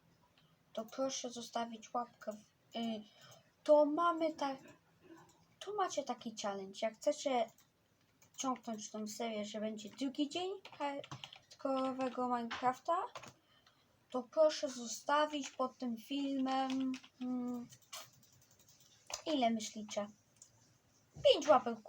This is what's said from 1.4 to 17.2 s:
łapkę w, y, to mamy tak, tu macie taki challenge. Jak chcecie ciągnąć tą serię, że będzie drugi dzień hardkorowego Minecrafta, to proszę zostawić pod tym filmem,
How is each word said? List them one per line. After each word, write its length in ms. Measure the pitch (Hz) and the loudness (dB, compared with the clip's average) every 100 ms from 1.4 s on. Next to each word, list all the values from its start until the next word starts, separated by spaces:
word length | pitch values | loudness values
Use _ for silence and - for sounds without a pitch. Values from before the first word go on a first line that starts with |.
| 233 233 233 220 - | -6 -4 -6 -8 -8
łapkę 380 | 247 240 - - | -6 -6 -10 -10
w, 440 | 214 - _ _ 233 | -10 -14 _ _ -6
y, 260 | 233 214 - - - - _ _ | -4 -4 -8 -20 -20 -20 _ _
to 220 | - 302 294 | 8 8 8
mamy 460 | 302 339 330 320 | 6 4 4 0
tak, 260 | 320 277 269 - - _ _ - - - _ _ - | 0 -4 -4 -12 -20 _ _ -20 -20 -20 _ _ -16
tu 180 | 370 415 | -8 -2
macie 260 | 359 294 | 0 0
taki 320 | 262 233 233 214 | -4 -6 -8 -6
challenge. 360 | 208 196 190 196 | -6 -4 -8 -4
Jak 140 | 220 220 | -6 -2
chcecie 540 | 294 294 277 247 226 - _ _ _ _ _ _ - - | 0 0 0 0 0 -6 _ _ _ _ _ _ -20 -8
ciągnąć 540 | 262 240 - 214 - | -4 -4 -6 -8 -8
tą 180 | 214 214 | -8 -8
serię, 360 | - 233 214 | -6 -6 -4
że 160 | 208 220 | -6 -4
będzie 280 | 220 214 202 | -6 -6 -10
drugi 400 | - 277 269 294 | -6 -4 -2 -2
dzień 220 | 339 370 392 - - | -2 -4 -6 -12 -6
hardkorowego 1500 | 294 277 - - - - - - 269 262 262 262 262 254 247 | -6 -6 -10 -12 -14 -18 -20 -6 -2 0 0 -2 -4 -2 -2
Minecrafta, 680 | 240 233 - 247 254 - 349 480 - - - _ _ - _ _ _ _ | -2 -2 -2 0 0 0 -2 -2 -10 -16 -20 _ _ -20 _ _ _ _
to 120 | 254 | -6
proszę 460 | 240 311 311 302 285 | 0 6 6 6 -4
zostawić 800 | 254 233 - - 294 302 302 269 | -4 -8 -6 2 4 4 0 -6
pod 280 | - 254 - | -2 -4 -2
tym 180 | 247 226 | -6 -6
filmem, 960 | - 277 277 269 262 262 262 262 262 262 - - | -4 -2 -2 0 0 0 0 0 -2 -4 -10 -10